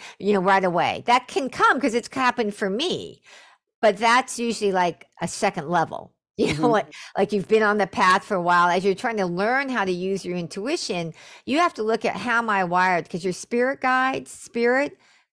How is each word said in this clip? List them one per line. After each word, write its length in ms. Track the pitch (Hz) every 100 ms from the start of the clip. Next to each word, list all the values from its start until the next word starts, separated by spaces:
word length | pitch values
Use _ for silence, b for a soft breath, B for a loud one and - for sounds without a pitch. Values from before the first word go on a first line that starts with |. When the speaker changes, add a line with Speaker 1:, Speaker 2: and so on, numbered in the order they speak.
| B B
Speaker 1:
you 140 | 196
know, 80 | 202
right 240 | 180 190
away. 380 | 185 170 131 85 -
That 220 | 254 -
can 220 | 370 254
come 300 | - 453 294
'cause 140 | 269
it's 140 | 233 -
happened 400 | 269 254 240 208
for 160 | 202 196
me. 520 | 208 349 151 80 - B B B B _ _
But 160 | 214 196
that's 400 | 226 247 247 -
usually, 340 | 233 202 202
like, 360 | 185 175 - - -
a 60 | 170
second 400 | - 202 185 147
level. 440 | 170 151 - - _
<laughs> 180 | _ -
You 160 | 139 147
know 60 | -
Speaker 2:
Mm-hmm. 20 |
Speaker 1:
what? 220 | 214 - B B -
Like, 140 | 196
you've 160 | 208 -
been 140 | 220
on 140 | 214 214
the 80 | 190
path 360 | - 185 190
for 120 | - 190
a 60 |
while. 260 | 175 175 175
As 140 | 180
you're 100 | 196 185
trying 220 | 233 220
to 80 | 180
learn 420 | 175 214 262 277
how 140 | 240
to 80 | 190
use 320 | 180 185 190
your 120 | 185 180
intuition, 800 | 165 196 240 339 - 180 165 - B B B
you 120 | 294
have 160 | 349
to 80 | 254
look 200 | 220 220 -
at 100 | -
how 220 | 233 233
am 120 | 226
I 140 | 196
wired? 440 | 180 180 185 175 -
'Cause 140 | 175
your 80 | 185
spirit 460 | 175 - 240 254 277
guides, 480 | 262 254 262 269 262
spirit 680 | - - 233 233 262 294 - b b b